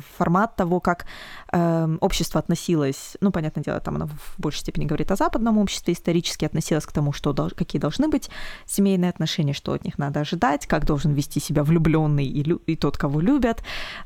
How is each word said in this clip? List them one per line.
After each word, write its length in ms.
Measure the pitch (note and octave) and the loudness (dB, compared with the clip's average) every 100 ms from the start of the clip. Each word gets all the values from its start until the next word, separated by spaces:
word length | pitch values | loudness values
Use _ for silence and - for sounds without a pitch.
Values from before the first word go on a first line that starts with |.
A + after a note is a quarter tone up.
| - - | -8 -2
формат 360 | E3 F3+ G#3+ - | 2 4 2 0
того, 220 | F3 F3+ | 2 2
как, 260 | - F3 - - - - - | 2 0 -6 -14 -16 -18 -2
эм, 460 | F3 E3+ E3 D#3+ D#3+ | 2 4 4 2 2
общество 380 | F#3 - E3+ D#3+ | 0 0 0 0
относилось, 800 | - E3+ - E3 C#3 C#3 - - | 0 0 2 2 2 -2 -10 0
ну, 100 | G3 | 0
понятное 320 | F3+ D3+ D#3 | 2 -2 -4
дело, 160 | D3 - | -4 -4
там 160 | - D3+ | -4 -4
она 100 | D#3 | -6
в 280 | D3+ - - | -8 -12 -6
большей 220 | D#3 - | -4 -4
степени 240 | - - | -4 -2
говорит 260 | D3+ D3+ - | 0 0 0
о 60 | G3 | 2
западном 420 | E4 C#4+ A3+ G#3+ | 2 2 2 2
обществе, 340 | G3 - - | 2 0 -2
исторически 500 | F3 - E3+ - - | -2 0 0 0 -2
относилась 400 | D#3 E3 - D3+ - | -2 -2 0 -2 0
к 60 | |
тому, 200 | D#3 C#3+ | -2 -2
что 200 | - D3 | 0 -2
дол-, 180 | C#3+ D#3 - | 0 -2 -4
какие 240 | E3+ D3 | -4 -2
должны 260 | C#3+ - D4+ | 0 0 2
быть 220 | D4 - - - - - | 0 -2 -10 -10 -12 -4
семейные 420 | - G3 F#3+ F3+ | 2 4 4 2
отношения, 440 | - D#3 - C#3+ | 0 -2 0 -2
что 180 | C#3+ - | -2 -4
от 120 | C#3+ | -4
них 140 | - - | -4 -4
надо 220 | C#3+ D3 | -4 -2
ожидать, 460 | D3 E3+ B3 C#4+ - | -2 0 0 0 0
как 180 | E3 | 0
должен 280 | - D3 D3+ | 2 2 2
вести 260 | C#3+ C#3+ - | 0 0 -4
себя 240 | - D3+ | 0 2
влюблённый 640 | D3 E3 D#3+ D#3 D3+ C#3+ C3+ | 4 4 4 4 4 2 0
и 160 | C#3+ | 0
лю-, 180 | C#3+ E3+ - | 0 0 -2
и 100 | D#3+ | 0
тот, 200 | D3 - | 0 0
кого 220 | C#3+ D3+ | 0 2
любят, 420 | F#3 C#4+ A#3 A3+ - - - - | 2 4 2 0 -6 -8 -10 -8